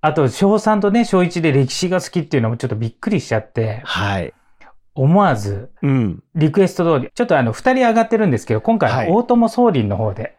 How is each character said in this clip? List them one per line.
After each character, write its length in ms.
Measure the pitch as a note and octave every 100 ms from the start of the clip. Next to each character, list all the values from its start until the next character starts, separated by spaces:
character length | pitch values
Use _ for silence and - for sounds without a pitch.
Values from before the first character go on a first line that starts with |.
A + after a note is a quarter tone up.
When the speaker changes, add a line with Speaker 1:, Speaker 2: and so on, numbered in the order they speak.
Speaker 1:
あ 120 | D#3
と、 140 | D#3 C3+
小 300 | - G3 G#3+
三 220 | G#3+ G#3+
と 100 | G3+
ね、 140 | A3+
小 180 | A#3 F#3
一 200 | F3+ F3
で 100 | D#3+
歴 220 | C3+ C3
史 160 | - F3+
が 100 | F3+
好 80 | -
き 120 | E3+
っ 40 |
て 140 | D3+ C#3
い 20 |
う 20 |
の 60 | A2+
も 80 | A#2
ち 80 |
ょ 40 | B2+
っ 20 |
と 60 | G#2+
び 120 | A2+
っ 60 | -
く 120 | -
り 100 | G3
し 80 | -
ち 60 |
ゃ 60 | A2
っ 120 | -
て。 280 | - A2 G#2+
Speaker 2:
は 360 | - - G2+ G2
い。 120 | D#2 - _ _ - - _
Speaker 1:
思 260 | - C3+ F#3
わ 160 | F#3+ A#2
ず、 340 | G2+ G2+ B2 -
Speaker 2:
う 60 | C#3
ん。 340 | C3+ G#2+ E2 _
Speaker 1:
リ 160 | E3 D3+
ク 120 | G3+
エ 40 | F#3
ス 80 |
ト 240 | - E3+ D3
通 60 |
り。 60 | B2
ち 60 | -
ょ 40 |
っ 20 | A#3+
と 120 | D#3
あ 40 |
の、 100 | A#2+
二 220 | A2 B3+
人 120 | C4 A#3+
上 60 |
が 80 | A3+
っ 60 | A3
て 80 | A3+
る 100 | G3+
ん 40 |
で 80 | B2
す 80 | -
け 80 |
ど、 60 | G#2+
今 180 | - A3+
回、 120 | C#3
Speaker 2:
は 140 | B2+
い。 40 | A2+
Speaker 1:
大 120 | G3+
友 260 | A#3+ A#3+ A#3
宗 220 | - A#3+
麟 180 | D3 G#2
の 80 | G2+
方 180 | A2
で。 220 | F#2+ -